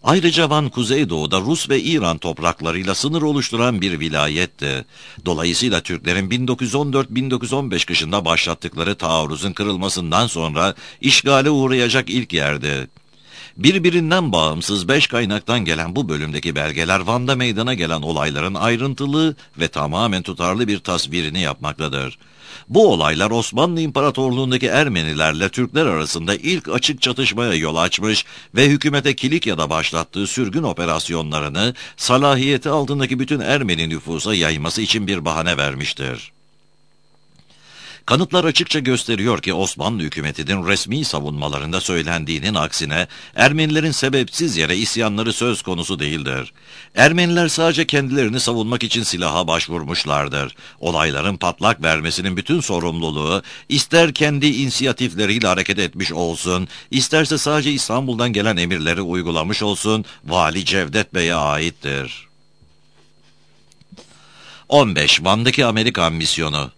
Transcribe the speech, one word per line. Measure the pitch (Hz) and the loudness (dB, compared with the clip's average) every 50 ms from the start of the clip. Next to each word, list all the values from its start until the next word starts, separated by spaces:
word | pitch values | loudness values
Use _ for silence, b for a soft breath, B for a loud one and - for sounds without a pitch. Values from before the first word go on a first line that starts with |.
| - | 4
Ayrıca | - 156 190 170 170 143 165 165 143 | 4 4 6 4 4 4 4 2 4
Van, | 151 151 147 131 | 2 2 0 0
Kuzeydoğu'da | - 127 120 107 131 143 143 90 85 78 76 73 92 95 | -2 -2 0 2 2 2 2 0 0 -2 0 0 0 0
Rus | 95 123 165 165 - - | 2 0 0 -2 0 0
ve | 139 127 | 0 0
İran | 85 147 170 147 101 85 82 | 2 0 0 2 2 0 0
topraklarıyla | 78 - 87 78 73 80 85 82 - 80 82 82 92 92 95 95 | -2 -4 -6 -6 0 0 -2 0 0 -4 -2 -2 -2 -2 -2 -2
sınır | - - - 156 170 | -2 -2 -2 0 0
oluşturan | 151 151 147 143 123 - 113 113 117 127 117 98 | 0 0 0 0 -2 -2 0 0 0 2 2 0
bir | 92 98 87 73 | 0 -2 -2 -2
vilayetti. | 78 82 76 76 73 76 76 85 90 82 _ - 71 71 67 65 62 B B B B B B B - | -4 -2 0 0 0 0 0 -2 -2 -4 _ -8 -6 -4 -4 -6 -8 B B B B B B B -4
Dolayısıyla | 87 85 78 82 87 82 - 120 123 101 85 | -4 -2 0 0 0 0 0 0 0 0 0
Türklerin | - - 90 82 - 87 87 98 98 92 | -2 -4 -8 -4 -2 -2 0 0 0 -2
bin | 117 123 127 | -2 -2 0
dokuz | 127 123 - 131 | -2 -2 -2 -2
yüz | 113 107 | -2 -2
on | 139 147 143 131 | -2 -2 0 0
dört, | 139 131 127 | 0 -2 0
bin | 110 123 131 135 | -4 -4 -2 -2
dokuz | 127 123 123 | -2 -4 -2
yüz | 110 - | -2 -2
on | 233 139 123 | -2 -2 -2
beş | 92 85 - | -2 -2 -2
kışında | - 85 82 82 78 92 101 87 | -2 -2 -4 -2 0 -2 0 0
başlattıkları | 82 82 80 - 87 80 - - 85 - 78 82 95 101 | 2 0 0 0 -2 -4 -6 -8 -10 -4 -2 -2 -2 -2
taarruzun | - 87 82 80 80 78 73 78 71 85 101 87 | -2 -2 0 0 0 0 -2 -4 -4 -4 -6 -4
kırılmasından | - 104 104 98 90 95 98 - 92 87 80 80 98 120 | -2 -2 -2 -2 -2 -2 -2 -2 -4 -2 0 2 2 2
sonra | 120 - 85 80 80 73 78 87 98 - B B B B B | 2 -2 -2 -4 -2 0 2 0 0 0 B B B B B
işgale | - 139 - - - 139 139 135 135 151 | 2 2 2 4 4 4 4 4 4 4
uğrayacak | 151 139 131 131 131 127 123 117 110 131 127 - | 2 2 2 2 2 2 2 2 2 0 0 0
ilk | 98 123 113 - 90 | -2 -2 -2 -2 -2
yerdi. | 80 71 71 73 71 65 73 71 67 65 - _ - _ B B B B B B B B B B | 0 0 0 -2 -2 -2 -4 -4 -4 -6 -10 _ -20 _ B B B B B B B B B B
Birbirinden | - 98 147 190 196 165 180 170 175 165 156 170 190 170 135 | 2 2 4 4 4 2 2 2 2 2 2 2 2 2 2
bağımsız | 92 82 78 78 78 85 - - 104 98 90 | 2 2 2 2 0 -2 -4 -2 -2 -2 0
beş | 85 135 147 139 | 0 2 2 2
kaynaktan | - - 117 120 98 104 104 - - 117 120 95 | 0 0 -2 0 0 -2 -4 -2 -2 -2 -2 0
gelen | 78 80 80 80 82 90 | 0 -2 -2 -2 -4 -4
bu | 131 131 82 | -4 -4 -2
bölümdeki | 78 73 76 78 73 73 76 85 71 | -4 -4 -4 -4 -6 -4 -4 -4 -2
belgeler | 71 73 78 73 78 82 85 95 95 | -2 -4 -2 -2 -2 0 0 0 0
Van'da | 87 95 113 123 123 127 135 | 2 0 0 0 0 0 0
meydana | 123 127 120 107 107 113 127 127 | 0 0 -2 0 -2 -2 -2 -2
gelen | 92 85 80 82 80 | -2 -2 -2 -2 -2
olayların | 73 80 82 76 73 78 71 71 78 95 98 | -2 -4 -2 -2 -2 -2 -2 -2 -4 -4 -2
ayrıntılı | 82 98 117 117 113 131 139 131 127 139 139 143 156 160 160 143 B B B B 73 | 0 0 0 0 0 -2 -4 -4 -4 -4 -2 0 2 2 0 -2 B B B B -4
ve | 82 | -4
tamamen | 80 - 78 73 73 76 92 113 117 98 92 | -2 -2 -2 -2 -2 0 0 0 0 0 -2
tutarlı | 85 - 90 82 87 90 92 110 123 | -4 -6 -6 -2 -2 -2 0 0 0
bir | 101 104 92 | -2 -2 -4
tasvirini | - - 90 82 - 69 78 87 80 76 76 92 | -2 -4 -2 -2 -2 -2 -4 -4 -4 -2 -4 -2
yapmaktadır. | 87 73 69 - 71 76 73 - 80 73 67 69 67 64 - B B B B B B B B B B - | -2 -2 -4 -6 -8 -10 -6 -6 -6 -6 -4 -6 -6 -8 -10 B B B B B B B B B B 2
Bu | 120 196 226 175 214 | 4 6 8 8 6
olaylar | - 76 76 80 78 95 107 | 4 4 2 2 2 2 2
Osmanlı | 113 117 113 - - 117 156 180 170 165 | 2 0 -2 -2 0 0 2 2 2 -2
İmparatorluğu'ndaki | 160 151 - 139 143 147 135 135 131 131 123 127 135 127 127 127 135 | -2 -2 0 0 0 0 0 0 0 0 0 0 0 0 0 0 0
Ermenilerle | 104 92 135 151 143 104 85 80 78 76 76 78 78 78 80 95 95 | 2 2 2 2 2 0 0 0 0 0 2 2 2 2 2 -2 -2
Türkler | - - 123 - - 143 160 | 0 -2 -4 0 0 0 2
arasında | 123 87 78 78 76 - 85 82 90 101 | 2 2 0 -2 -2 -4 -4 -2 -2 -2
ilk | - - 156 185 165 - 76 | -2 0 -2 -2 -2 -2 -4
açık | 90 123 - - 147 131 | -4 -2 -2 -2 -2 -2
çatışmaya | - 127 120 - 135 - 101 113 120 117 92 | -2 -2 0 0 -2 -2 0 0 0 0 0
yol | 80 78 78 78 | 0 0 0 2
açmış | 80 85 90 - - 95 110 107 98 - B B B B B - | 2 2 0 0 -2 -2 -2 -2 -2 -4 B B B B B 2
ve | 104 135 143 | 4 4 4
hükümete | 147 143 - 151 143 143 127 143 123 | 4 2 2 0 0 2 0 0 -2
Kilikya'da | - - 131 151 175 - 113 92 78 80 73 | 0 -2 0 0 0 0 -2 0 0 0 0
başlattığı | 80 80 80 - - 82 82 _ - 92 101 | 0 -2 -2 -2 -2 -4 -4 _ -4 -4 -4
sürgün | 95 - 127 123 101 95 160 160 | -2 -2 -2 -2 0 0 -2 -2
operasyonlarını | 117 82 85 87 82 80 80 - - 85 82 80 76 76 76 73 76 71 87 104 123 123 B B B B | -2 -2 -2 -2 0 0 -2 -2 -4 -4 -4 -4 -2 -4 -4 -4 -4 -2 -2 -2 -2 -2 B B B B
salahiyeti | - - - 123 135 143 143 135 127 131 139 143 127 - 156 | -8 0 2 4 4 6 4 4 4 2 2 0 0 0 0
altındaki | 147 156 139 123 143 143 135 - 139 127 | 0 0 0 0 0 -2 0 0 0 -4
bütün | 135 127 151 139 | -2 -2 -2 -2
Ermeni | 95 73 139 143 131 95 87 78 82 80 | 0 0 0 0 2 0 0 0 0 -2
nüfusa | 80 76 - 78 82 76 - 104 110 | -4 -6 -6 -6 -6 -4 -2 0 2
yayması | 90 82 78 80 76 73 85 - 110 | 2 2 2 2 0 -2 -2 -2 -2
için | 110 - 110 113 101 | 0 0 0 0 0
bir | 92 101 87 76 | -2 -4 -2 -2
bahane | 82 80 80 80 87 85 | -2 -2 0 0 -2 0
vermiştir. | 69 71 71 67 67 73 67 - - 67 65 62 55 - - _ _ _ _ _ _ _ _ _ _ _ _ _ _ _ _ _ _ _ _ _ - B B B B B B B B B B B B B | 0 -2 -2 -4 -6 -8 -8 -6 -6 -8 -8 -8 -10 -14 -18 _ _ _ _ _ _ _ _ _ _ _ _ _ _ _ _ _ _ _ _ _ -20 B B B B B B B B B B B B B
Kanıtlar | - 120 143 185 - - 180 160 | 2 2 2 2 4 2 2 2
açıkça | 165 151 - 175 - - 156 | 4 2 2 0 2 -2 0
gösteriyor | 131 127 127 123 - - 117 98 101 120 110 78 | 2 2 2 2 2 -2 -2 0 2 2 0 0
ki | 65 92 87 | 0 -2 0
Osmanlı | 85 95 90 - - 71 104 117 101 78 | 0 -2 -2 -2 -2 -2 -2 -2 -2 -4
hükümetinin | 73 - 80 71 76 71 - 76 69 98 98 85 | -4 -4 -4 -4 -4 -4 -4 -2 -2 -2 -2 2
resmi | 90 98 95 - 92 113 151 147 | 0 0 0 0 -4 -4 -4 -4
savunmalarında | - - 73 71 73 73 71 71 73 71 69 73 78 87 92 | -4 -4 -4 -4 -4 -6 -4 -4 -4 -4 -4 -4 -2 -4 -2
söylendiğinin | - - 92 85 78 80 85 82 78 73 82 73 67 101 107 | -2 0 -2 -2 0 -2 -2 -2 -2 -4 -4 -4 -2 -2 0
aksine | 85 76 78 - - 82 71 76 82 90 B B B B B B | 0 -2 -2 -2 -6 -4 -2 -2 -2 -2 B B B B B B
Ermenilerin | - 117 135 147 156 156 151 151 156 151 160 | 4 4 4 4 2 0 2 2 2 0 0
sebepsiz | 139 - - 135 135 135 120 - - - 170 160 104 | 0 0 0 0 2 0 0 0 -2 -2 -2 0 0
yere | 82 78 76 90 | 2 2 2 2
isyanları | 98 110 - - 113 113 107 101 104 113 113 104 | 0 0 -2 0 0 0 0 0 0 -2 -2 -2
söz | - 117 123 110 - | 0 0 0 0 -2
konusu | - 95 92 85 87 95 98 76 | -2 -4 -4 -4 -2 -4 -4 -2
değildir. | 76 73 78 78 69 65 65 65 64 - B B B B B B B B B | -2 -2 -2 -4 -4 -4 -4 -4 -6 -8 B B B B B B B B B
Ermeniler | - 127 151 165 175 175 170 170 175 170 | 6 6 8 8 4 2 2 4 2 2
sadece | 156 - 160 165 165 151 143 160 | 2 2 4 2 4 4 2 0
kendilerini | - - 143 139 131 131 143 127 107 117 - | 2 2 2 2 2 0 2 2 2 0 0
savunmak | - 120 120 117 110 110 123 120 120 | 0 0 0 0 0 0 -2 -2 -2
için | 110 - 120 107 | -2 -2 -2 -2
silaha | - - 87 90 78 73 87 92 | -2 -2 0 0 0 2 2 2
başvurmuşlardır. | 80 82 82 - - 85 85 76 69 87 - - 76 71 73 71 71 67 71 69 65 - B B B B B | 2 0 0 0 -2 -4 -6 -4 -4 -4 -4 -2 0 0 0 0 -2 -2 -4 -6 -6 -8 B B B B B
Olayların | - 85 85 76 78 80 67 71 80 98 98 | -4 -2 0 2 0 0 0 -2 -2 -2 -2
patlak | - - 87 85 - 87 110 113 76 76 | -2 -2 -4 -2 2 2 2 2 2 2
vermesinin | 80 80 80 76 82 80 - 90 98 92 | 2 2 2 0 -2 -4 -2 -2 -2 -4
bütün | 90 92 - 156 175 | -4 -2 0 0 0
sorumluluğu | - - 98 85 82 85 82 82 82 80 76 73 78 78 90 98 B B B B B B | 0 0 -2 0 0 -2 -2 -2 -2 -2 -2 -2 0 0 0 -2 B B B B B B
ister | - 143 - - 156 170 170 160 131 | -2 -2 0 4 4 6 6 4 4
kendi | - 151 151 147 139 139 | 0 0 2 2 2 2
inisiyatifleriyle | 151 127 123 139 127 - - 131 131 117 - 127 107 82 92 107 98 107 117 110 | 2 2 2 -2 -2 0 0 0 0 0 0 -2 -4 0 0 0 0 2 2 2
hareket | 95 90 92 92 - 101 101 | 2 2 2 0 0 0 -2
etmiş | 95 80 - 87 95 85 | -2 -4 -2 -4 -6 -4
olsun, | 82 80 87 82 82 80 - 90 90 90 92 B B B B B | -2 -2 -2 -2 -2 -2 -2 0 0 0 0 B B B B B
isterse | - 135 127 - - 156 160 - 156 | -2 0 0 4 4 2 4 2 0
sadece | 143 - 147 151 151 139 151 | -2 0 0 0 2 0 0
İstanbul'dan | 143 131 - - 110 127 135 127 120 110 120 123 107 | -2 -2 -2 -2 -2 -2 -2 -2 -2 0 0 0 0
gelen | 101 101 113 107 | 2 2 2 2
emirleri | 87 87 87 92 82 78 82 85 90 | 2 0 0 0 0 0 0 0 0
uygulamış | 98 85 87 92 85 85 82 80 78 92 107 - 107 | -2 -2 -2 -2 -2 0 -2 -2 0 -2 -2 -2 0
olsun, | 104 101 - - 107 110 110 104 B B B B | -2 -2 0 0 0 0 0 -2 B B B B
Vali | 73 82 90 80 78 80 98 87 | 0 2 2 2 2 0 -2 -2
Cevdet | - 95 98 87 73 71 107 101 - - | 0 0 0 -2 0 0 -2 -2 0 -2
Bey'e | 92 85 82 87 | 0 0 2 2
aittir. | 80 73 73 73 76 82 82 73 _ - 71 69 69 67 - - - - _ _ _ _ _ _ _ - _ _ _ _ _ _ - _ _ _ _ _ _ _ _ _ _ _ _ _ _ - _ _ _ - B B B B B B B B B B B B B B B | 2 0 0 0 0 -2 -4 -4 _ -8 -6 -6 -6 -6 -8 -12 -16 -18 _ _ _ _ _ _ _ -20 _ _ _ _ _ _ -20 _ _ _ _ _ _ _ _ _ _ _ _ _ _ -20 _ _ _ -20 B B B B B B B B B B B B B B B
On | - 147 135 107 85 | 6 6 6 6 4
beş, | 76 73 71 - - 80 | 2 4 4 2 2 4
Van'daki | 92 98 110 117 131 127 147 135 | 2 2 4 4 2 2 4 2
Amerikan | 117 107 110 110 120 98 95 87 82 80 | 2 2 2 0 0 2 2 0 0 0
misyonu. | 82 80 73 - 80 82 76 73 76 69 65 - | 0 -2 -2 -2 -2 -2 -2 -2 -4 -4 -6 -10